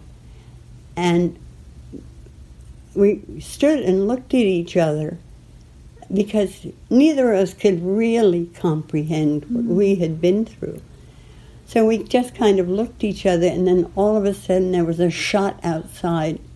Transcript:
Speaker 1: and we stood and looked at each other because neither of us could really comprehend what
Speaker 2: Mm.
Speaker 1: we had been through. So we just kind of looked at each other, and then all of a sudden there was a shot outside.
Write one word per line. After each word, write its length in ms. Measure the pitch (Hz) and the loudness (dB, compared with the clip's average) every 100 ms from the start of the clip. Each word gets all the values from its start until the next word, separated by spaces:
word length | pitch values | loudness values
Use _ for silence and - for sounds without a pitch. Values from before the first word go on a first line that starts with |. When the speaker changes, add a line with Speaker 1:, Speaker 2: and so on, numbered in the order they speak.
| - - - - - - - - - 170 | -14 -20 -20 -20 -20 -20 -20 -20 -14 -4
Speaker 1:
and 400 | 175 170 175 - - - - - - - - - - - - - - - - | 0 0 0 -6 -18 -20 -20 -20 -20 -20 -20 -20 -20 -20 -20 -20 -20 -20 -10
we 260 | - 202 208 - 151 | 2 2 2 -6 -16
stood 400 | - - 285 302 | -16 0 2 2
and 260 | 185 190 202 | 0 0 0
looked 260 | 254 - | -4 -2
at 60 | 254 | 0
each 360 | 202 175 170 180 | 2 0 -2 0
other 420 | 156 151 156 170 - - - - - - - - - | 0 -2 -6 -10 -16 -20 -20 -20 -20 -20 -20 -20 -4
because 540 | 190 208 214 190 - - - - | -2 0 0 -2 -6 -16 -18 0
neither 420 | 233 311 277 247 | 4 4 4 2
of 80 | 196 | 2
us 140 | 185 | 0
could 300 | - 202 170 | 0 0 2
really 640 | 180 208 226 233 208 175 170 | 0 0 0 2 2 2 -4
comprehend 920 | - 170 156 - 156 156 156 147 147 147 | -4 -2 -2 -4 -6 -2 0 0 -2 -4
what 160 | 240 | -4
Speaker 2:
Mm. 40 | 233 | 0
Speaker 1:
we 200 | 180 196 196 | 2 2 2
had 240 | 165 160 | -2 0
been 240 | 175 208 | 0 0
through. 360 | 226 - - - - - - - - - - - - | -2 -8 -10 -10 -18 -20 -20 -20 -20 -20 -20 -20 -4
So 200 | 233 220 | 2 2
we 120 | 220 | 0
just 360 | - 247 247 | 0 -2 -2
kind 260 | - 214 190 | 0 2 4
of 80 | 180 | 2
looked 340 | 196 240 - | -2 -4 -4
at 20 | |
each 220 | 208 185 196 | -6 -2 0
other, 200 | 175 175 | 2 2
and 180 | 180 180 | 2 2
then 240 | 185 170 196 | 2 0 0
all 200 | 208 214 | 0 2
of 80 | |
a 100 | 202 | 0
sudden 360 | 196 - 185 185 | -4 -2 0 0
there 140 | 180 | 0
was 160 | 170 165 | -2 0
a 100 | 175 | -2
shot 480 | - - 202 196 - | -2 -2 0 -2 -4
outside. 760 | 170 160 - - 175 165 156 147 - | -6 -6 -8 -8 -4 -2 -2 -6 -12